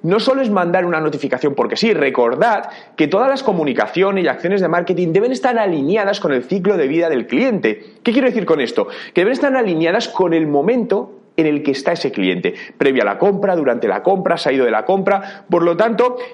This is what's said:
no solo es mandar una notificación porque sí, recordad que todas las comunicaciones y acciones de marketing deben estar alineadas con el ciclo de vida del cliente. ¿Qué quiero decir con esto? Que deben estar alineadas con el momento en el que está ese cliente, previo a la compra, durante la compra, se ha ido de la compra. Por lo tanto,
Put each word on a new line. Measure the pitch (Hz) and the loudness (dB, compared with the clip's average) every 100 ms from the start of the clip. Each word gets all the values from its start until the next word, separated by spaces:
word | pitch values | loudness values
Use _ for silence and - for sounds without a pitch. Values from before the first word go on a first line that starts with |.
no | 160 208 | 2 0
solo | 262 269 | 2 0
es | 247 | 2
mandar | 202 175 180 175 | 0 2 0 0
una | 160 | 0
notificación | 151 143 135 123 147 139 | -2 -2 -4 -2 -2 0
porque | 117 110 | -2 0
sí, | 226 | 0
recordad | 202 139 120 117 131 226 214 - - - - | 2 2 2 0 2 2 0 -4 -16 -20 -2
que | 151 | 0
todas | 190 262 | 2 2
las | 269 | 0
comunicaciones | 226 185 151 117 107 - 190 196 | 0 0 0 0 -2 0 0 2
y | 160 | -2
acciones | 127 170 196 | -2 -2 0
de | 175 | 0
marketing | 175 175 180 175 | 0 0 -2 2
deben | 170 240 | 2 0
estar | 254 254 233 | 0 0 2
alineadas | 202 160 139 214 196 196 | 0 0 0 0 0 -2
con | 165 | 0
el | 131 | -2
ciclo | 123 196 185 190 | -2 -2 0 0
de | 135 | 0
vida | 160 170 | 0 0
del | 135 117 | -2 -2
cliente. | 135 262 117 110 107 - - | 0 0 0 -2 -2 -12 -6
¿Qué | - | 0
quiero | 233 262 | 2 2
decir | 233 180 | 0 -2
con | 151 | -2
esto? | 131 - - - - - | -2 -2 -4 -6 -4 0
Que | |
deben | 190 | 0
estar | 269 285 262 | 2 0 0
alineadas | 220 160 165 202 - | 0 0 2 0 -2
con | - 185 | -2 2
el | 165 156 | 2 2
momento | 143 165 247 214 196 247 - _ - | 0 2 0 0 -2 -2 -16 _ -2
en | 156 | 0
el | 147 | 0
que | 143 | -2
está | 135 - | -2 -2
ese | 170 135 | -2 -4
cliente, | - 92 90 87 - - - | -2 -2 0 -2 -6 -16 -2
previo | 139 131 | 0 2
a | 101 | 0
la | 98 | 2
compra, | 196 196 196 175 | 0 2 0 0
durante | 135 117 113 | 0 0 0
la | 98 | 0
compra, | 131 190 185 170 | 0 0 0 -2
se | 147 | 0
ha | |
ido | 135 123 | 0 2
de | |
la | 110 | 0
compra. | - 190 190 196 - - - | 0 0 2 -2 -2 -16 -2
Por | 175 | 0
lo | 170 170 | 2 2
tanto, | 226 220 247 247 - | 0 2 0 0 -12